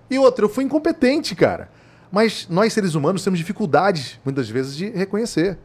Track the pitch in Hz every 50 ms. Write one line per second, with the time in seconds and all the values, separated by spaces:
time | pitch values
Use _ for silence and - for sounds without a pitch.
0 | - - 254 269 269 254 254 - 208 208 208 247 269 262 269 311 302 339 320 -
1 | 247 247 277 330 - - 190 - 156 107 87 - - - - - - - - -
2 | - - 185 202 226 220 - - - - 165 180 220 226 - 226 196 180 151 160
3 | 135 160 190 180 - 196 185 170 160 - 208 - 214 160 131 143 180 202 190 151
4 | 123 - - - - 135 139 143 123 104 110 131 131 135 139 151 185 214 240 175
5 | 196 196 202 208 240 220 - 151 165 196 175 -